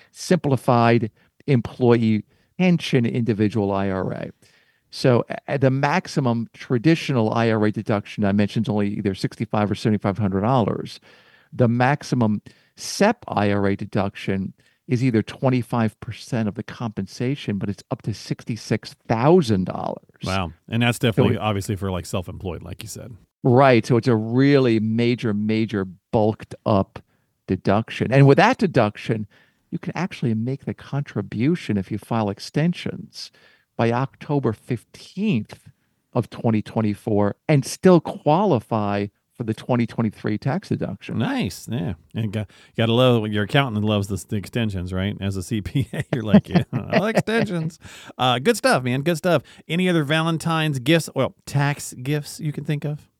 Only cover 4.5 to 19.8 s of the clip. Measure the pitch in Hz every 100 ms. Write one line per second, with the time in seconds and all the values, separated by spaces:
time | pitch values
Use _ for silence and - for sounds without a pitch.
4.5 | _ _ _ _ - 139 117 - - -
5.5 | 135 131 135 143 175 - - 127 117 113
6.5 | - - 123 156 165 - 131 110 113 117
7.5 | 110 107 110 104 104 - - 101 101 101
8.5 | 120 107 104 101 104 101 95 107 - 117
9.5 | 110 101 107 117 104 107 90 104 95 107
10.5 | 131 92 80 - - _ - _ _ _
11.5 | 110 120 120 127 143 - 127 110 104 -
12.5 | _ _ - - - 202 - - - 104
13.5 | 101 98 98 104 110 98 - - 98 95
14.5 | - _ _ - 120 131 110 - - 131
15.5 | 127 113 120 110 - - 101 - 120 107
16.5 | 95 - - 120 104 95 - 123 143 -
17.5 | 101 101 98 - - - 101 - - -
18.5 | 113 - 110 - - - 113 135 185 120
19.5 | 98 92 -